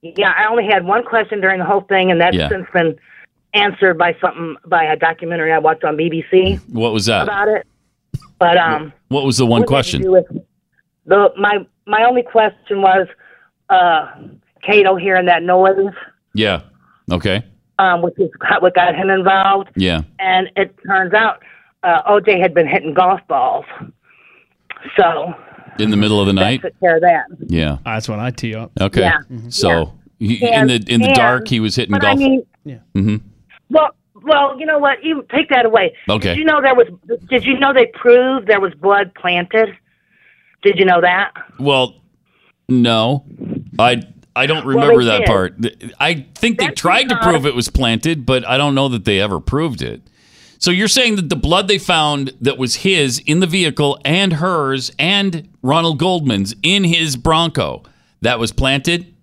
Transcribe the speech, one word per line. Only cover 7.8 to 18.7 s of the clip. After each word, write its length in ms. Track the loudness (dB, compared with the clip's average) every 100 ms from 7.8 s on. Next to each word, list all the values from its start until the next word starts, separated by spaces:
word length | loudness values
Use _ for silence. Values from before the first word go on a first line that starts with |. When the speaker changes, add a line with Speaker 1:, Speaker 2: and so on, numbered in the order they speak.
| _ _ _ -16 -16 _
Speaker 1:
But, 200 | 2 4
um, 340 | 2 -2 -6 _ _
Speaker 2:
What 160 | -2
was 140 | 0 0
the 80 | 2
one 140 | 4
Speaker 1:
what 40 | 4
did 20 |
Speaker 2:
question? 320 | 2 0 -2
Speaker 1:
you 60 | 2
do 40 |
with 140 | 2 2 -10 -16 _ _ _ _ _ -2
the, 260 | 2 2 2
my, 260 | -2 -2 -6 _ -4
my 180 | 0
only 180 | 2 2
question 600 | 0 0 0 -2 -8 0
was, 240 | 2 2 0 -10 -20 _ _ _ _
uh, 380 | 2 4 0 -2 -16 -20 -20 _ _
Cato 340 | 0 4 4 2
hearing 300 | 0 0 2
that 160 | 0
noise. 480 | 2 2 4 2 -2 -4 -20 _ _
Speaker 2:
Yeah. 280 | -2 0 -2 -6 _ _ _ -6
Okay. 320 | -4 -2 -4 -6 _ _ 0
Speaker 1:
Um, 240 | 0 2
which 160 | -2 -4
is 100 | -6 -4 -4 0
what 160 | 2